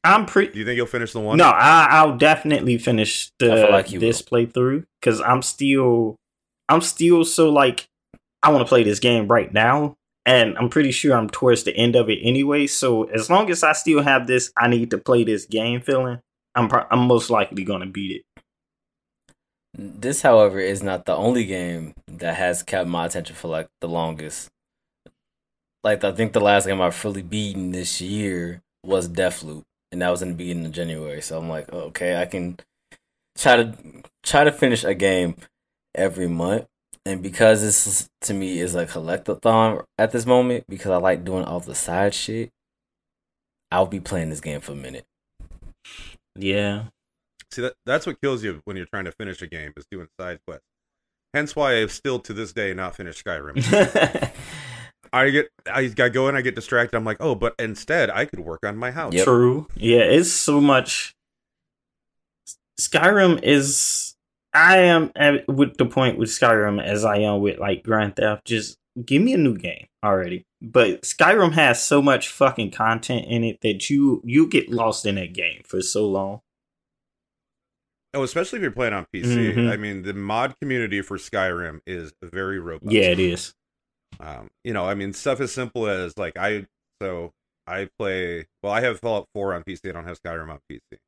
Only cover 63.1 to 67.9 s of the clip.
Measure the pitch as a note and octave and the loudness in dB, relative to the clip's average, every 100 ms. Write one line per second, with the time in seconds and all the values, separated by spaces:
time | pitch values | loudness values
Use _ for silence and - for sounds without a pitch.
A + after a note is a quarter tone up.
63.1 | G#3 F#3 D#3+ - C#3+ C#3 - - - - | 6 4 4 4 4 2 -2 -2 -4 -6
64.1 | _ _ _ _ D3+ E3 F#3 F3+ E3+ D3+ | _ _ _ _ 6 8 8 8 6 2
65.1 | - D3 C#3+ - C#3 C#3 - A#2+ - B2+ | 2 2 2 -2 2 2 2 0 2 0
66.1 | - A2 - B2 A2 G#2 G2+ - G#2 G#2+ | 0 -4 2 4 4 2 -2 -2 -2 0
67.1 | G#2 G#2 G2+ G2+ - G2 F#2+ - | 0 0 0 -2 -2 -4 -4 -2